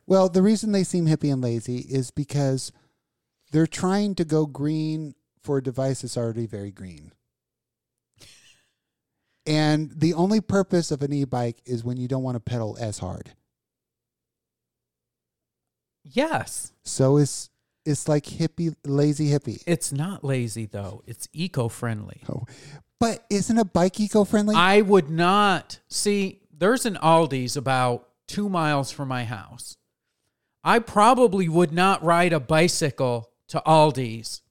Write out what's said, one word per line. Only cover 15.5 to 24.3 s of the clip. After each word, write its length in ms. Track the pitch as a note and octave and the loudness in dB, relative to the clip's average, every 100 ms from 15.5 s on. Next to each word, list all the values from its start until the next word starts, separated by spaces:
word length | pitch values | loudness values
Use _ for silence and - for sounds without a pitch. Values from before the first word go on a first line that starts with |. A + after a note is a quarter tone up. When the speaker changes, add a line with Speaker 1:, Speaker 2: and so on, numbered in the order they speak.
| _ _ _ _ _ | _ _ _ _ _
Speaker 2:
Yes. 680 | D3+ F#3+ D#4 D4 - - - _ | -6 -2 -2 -2 -6 -12 -14 _
Speaker 1:
So 340 | - - C3 D3 | -8 0 4 4
it's, 320 | C#3+ - - _ _ _ D#3+ | 2 -2 -14 _ _ _ -6
it's 220 | C#3+ - | -4 0
like 160 | D3+ - | -2 -2
hippie, 500 | - D#3+ - E3 D#3 C#3+ | -6 -4 -2 -6 -6 -4
lazy 440 | C#3 D3 C#3+ D3+ | 0 2 2 0
hippie. 340 | D3 - G#2 - | 0 -2 -8 -4
Speaker 2:
It's 260 | E3 - | -2 -2
not 320 | C#3 E3+ G3 | -6 -6 -6
lazy, 420 | C#3 C3 A#2+ A2+ G#2+ | -4 -4 -4 -8 -10
though. 380 | G#2 F#2+ F2+ - | -10 -10 -12 -16
It's 220 | A2+ - | -16 -14
eco-friendly. 880 | D3 F3+ C3+ A#2 - A#2 A2 G2 - - | -10 -6 -4 -4 -4 -6 -6 -10 -16 -12
Speaker 1:
Oh. 160 | - - - D3 D3 _ - | -10 -10 -16 -20 -20 _ -4
But 260 | A3+ - - | -4 -4 -4
isn't 280 | G3+ F#3+ A3+ | -2 0 0
a 80 | G3+ | 2
bike 340 | F3 F#3 - | 2 2 0
eco-friendly? 560 | G#3+ G#3+ G3 | 0 2 2